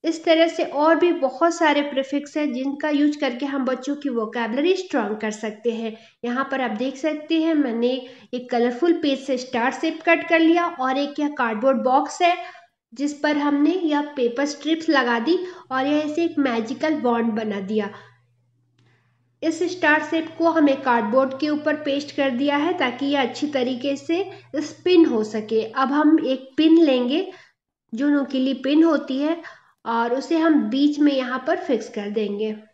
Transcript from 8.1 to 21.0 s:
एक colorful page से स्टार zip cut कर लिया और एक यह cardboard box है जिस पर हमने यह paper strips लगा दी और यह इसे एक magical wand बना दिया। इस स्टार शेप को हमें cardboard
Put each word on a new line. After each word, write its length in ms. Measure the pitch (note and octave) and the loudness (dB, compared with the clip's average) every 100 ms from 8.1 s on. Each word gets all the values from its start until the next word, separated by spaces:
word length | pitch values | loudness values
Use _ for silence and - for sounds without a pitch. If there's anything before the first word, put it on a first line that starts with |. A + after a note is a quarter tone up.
| - - | -20 -10
एक 160 | B3 B3 | -10 -4
colorful 420 | A#3+ A#3+ A#3+ F4 E4+ | 0 0 2 2 2
page 180 | D4 C4+ | 0 -2
से 180 | - B3 | -2 -4
स्टार 340 | - A#3+ B3 | -2 -2 -2
zip 260 | C4 D#4+ D#4+ - | 0 -4 -2 0
cut 220 | E4+ - | 0 2
कर 100 | E4 | 4
लिया 260 | D#4+ F4 E4+ | 4 4 0
और 300 | E4+ C4 C#4 | -4 -4 -2
एक 220 | C#4+ C#4+ | -4 -2
यह 100 | D4 D4 | -4 -2
cardboard 460 | A#3+ A3 C4+ B3+ | -2 2 2 2
box 380 | A#3 B3+ - - | 2 2 0 0
है 140 | F4 F4 - - _ _ _ | 2 2 -6 -18 _ _ _
जिस 200 | A#3 D4 D4 | -6 -6 -2
पर 180 | D4+ D4 | -2 0
हमने 360 | C#4+ C#4+ D4+ F#4 | 2 2 2 2
यह 280 | E4 D4 D4 - | 0 -2 -2 -2
paper 280 | A#3 A#3+ C#4+ | -2 0 -4
strips 420 | - D4 D#4+ - | -4 -2 -2 2
लगा 280 | C#4 B3 A#3 | 2 2 0
दी 180 | A#3 F4+ - - - | 0 0 -2 -14 -6
और 140 | C4 C#4 | -2 0
यह 160 | D4+ | 0
इसे 240 | D4+ D4+ E4+ | 0 -2 -2
एक 120 | D#4 | 0
magical 600 | C#4 A#3 A3 C4+ D#4 D#4 | 0 0 -4 -4 -2 0
wand 320 | A#3+ A#3 A3+ | 0 0 0
बना 260 | A3 G#3+ G3+ | -2 -4 -6
दिया। 280 | F#3+ G#3+ G#3 - - _ _ _ _ _ _ _ _ _ _ _ _ _ | -2 -2 -4 -10 -20 _ _ _ _ _ _ _ _ _ _ _ _ _
इस 180 | D#4+ D#4+ F4 | -4 -2 -4
स्टार 320 | - D4+ D#4 | 0 2 2
शेप 240 | D4+ E4 D#4+ - | 2 -4 -4 0
को 120 | E4 | 2
हमें 320 | E4 D4 C4+ | 4 2 2
cardboard 520 | C4 A#3 | 0 0